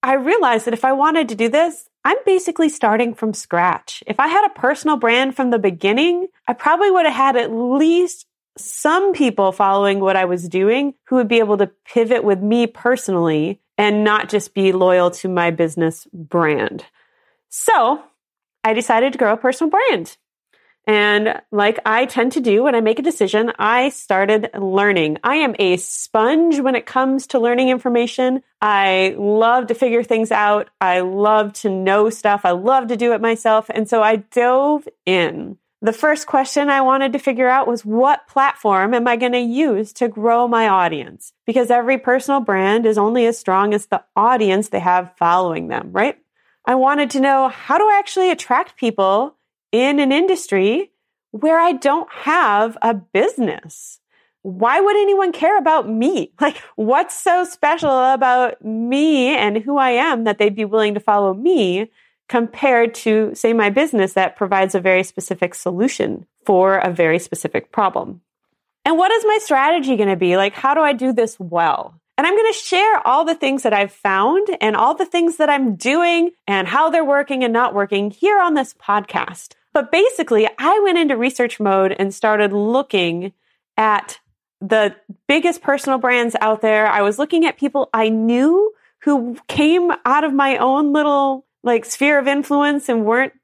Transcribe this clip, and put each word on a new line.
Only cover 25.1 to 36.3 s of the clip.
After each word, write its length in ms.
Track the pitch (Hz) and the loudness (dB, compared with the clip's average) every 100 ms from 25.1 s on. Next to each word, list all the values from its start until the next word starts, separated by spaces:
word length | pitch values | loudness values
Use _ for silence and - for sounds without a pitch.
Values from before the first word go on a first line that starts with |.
| 151 | -2
I 140 | - 294 | -2 0
am 180 | 294 - | -2 0
a 180 | 190 180 | 0 0
sponge 840 | - - - 226 220 311 339 294 | -4 -12 -4 0 2 2 2 2
when 160 | 262 | 0
it 120 | 247 - | -2 -4
comes 420 | 262 262 269 - | -2 0 -2 -2
to 100 | 262 | -2
learning 300 | 233 240 262 | 0 0 0
information. 760 | 254 254 240 240 - 254 254 _ _ | 0 0 0 -2 -2 -2 -2 _ _
I 540 | 214 202 196 190 190 - | 0 2 2 2 0 -2
love 520 | 202 214 226 247 240 | 0 2 2 2 0
to 60 | |
figure 280 | 233 254 233 | -2 0 0
things 300 | 240 226 220 | 0 -2 0
out. 380 | 214 208 208 - _ | 0 2 0 -4 _
I 200 | 190 180 | 0 0
love 520 | 185 190 208 220 208 202 | -2 0 2 2 0 -4
to 100 | 214 | -4
know 400 | 190 190 202 214 | -2 0 2 2
stuff. 300 | 226 214 202 | 0 -2 0
I 80 | 185 | 0
love 360 | 180 202 262 240 | -2 0 0 0
to 80 | 233 | -2
do 160 | 240 | 0
it 80 | 220 | 0
myself. 500 | 226 226 226 220 220 | 0 0 2 0 0
And 160 | - 214 | -6 -2
so 140 | 233 | 2
I 140 | 214 220 | 2 0
dove 720 | 208 - 240 254 285 302 302 _ - | -2 0 2 2 2 -2 -4 _ -2
in. 520 | 185 165 160 170 196 _ _ | 0 0 -4 -12 -14 _ _
The 100 | 214 | -4
first 340 | 220 302 294 | 0 0 0
question 420 | - | -2